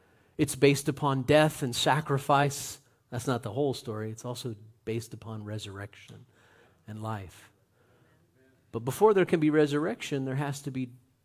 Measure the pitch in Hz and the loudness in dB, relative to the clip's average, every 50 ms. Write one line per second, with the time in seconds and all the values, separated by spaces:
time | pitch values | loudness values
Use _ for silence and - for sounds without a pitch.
0 | _ _ _ _ _ _ _ - 156 139 - 131 139 139 143 139 - - 139 - | _ _ _ _ _ _ _ -2 -2 -2 2 4 6 6 6 4 0 -4 -4 -2
1 | - 143 135 135 127 127 147 151 156 156 151 - 151 127 120 - - 156 131 151 | -2 0 0 0 2 4 6 6 6 4 2 -2 -4 -4 -2 0 2 2 2 2
2 | 156 - 143 135 139 - 143 139 143 143 139 - - - - - _ _ _ _ | 2 0 -2 -2 2 4 4 4 4 2 0 -4 -8 -10 -12 -14 _ _ _ _
3 | _ _ - 123 - 143 127 117 - 110 95 131 147 139 123 - - 120 107 107 | _ _ -10 -6 -2 -2 -2 -2 -2 -6 -4 -2 -2 -2 -2 -4 -6 -8 -8 -6
4 | 107 110 110 113 - 123 123 - - 123 113 104 - - _ _ _ - 110 117 | -6 -8 -10 -10 -10 -10 -10 -8 -8 -10 -10 -10 -14 -20 _ _ _ -6 -6 -6
5 | 113 - - 107 - 110 113 107 104 104 107 107 - 104 95 98 101 101 - - | -6 -8 -14 -16 -12 -12 -12 -10 -8 -8 -8 -8 -8 -10 -12 -12 -14 -14 -16 -20
6 | - - 104 104 - _ _ _ _ _ _ _ _ _ _ _ _ - 107 107 | -20 -20 -20 -20 -20 _ _ _ _ _ _ _ _ _ _ _ _ -16 -14 -10
7 | 110 110 113 101 95 85 - - - - _ _ _ _ _ _ _ _ _ _ | -8 -8 -6 -8 -8 -12 -16 -20 -20 -20 _ _ _ _ _ _ _ _ _ _
8 | _ _ _ _ _ _ _ _ _ _ _ _ _ _ - 117 117 131 131 - | _ _ _ _ _ _ _ _ _ _ _ _ _ _ -10 -6 -6 -4 0 4
9 | 202 220 214 190 180 - - 170 151 151 147 156 151 143 143 147 156 185 240 - | 4 6 6 6 4 4 4 2 4 4 6 6 4 4 4 0 0 -2 -4 -6
10 | - - 147 139 135 135 131 139 147 143 139 139 - 147 127 131 131 123 - - | -6 -6 -4 -4 -4 -2 -2 -2 -2 -4 -6 -6 -8 -8 -6 -6 -8 -8 -10 -20
11 | _ _ _ _ _ | _ _ _ _ _